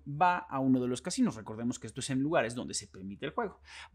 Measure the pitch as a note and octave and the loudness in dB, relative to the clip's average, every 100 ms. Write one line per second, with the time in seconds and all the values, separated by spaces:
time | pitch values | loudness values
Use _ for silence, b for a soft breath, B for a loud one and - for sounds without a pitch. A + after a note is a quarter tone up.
0 | - C#3+ F3+ F3 - C3+ C3+ C3 B2 B2 | -8 2 4 4 -2 0 4 6 4 -2
1 | - F3+ A#3 A2 G#2 A2 A#2+ B2 A2+ A#2+ | -2 2 2 0 -8 -4 -4 -4 -8 -8
2 | B2 C3 C#3 E3 A#2 A#2+ D#2 - - - | -2 0 2 2 2 -2 -6 -8 -10 -12
3 | F#2+ G2+ C#3 - G3+ - B B B | -12 -8 -6 -4 -4 -6 B B B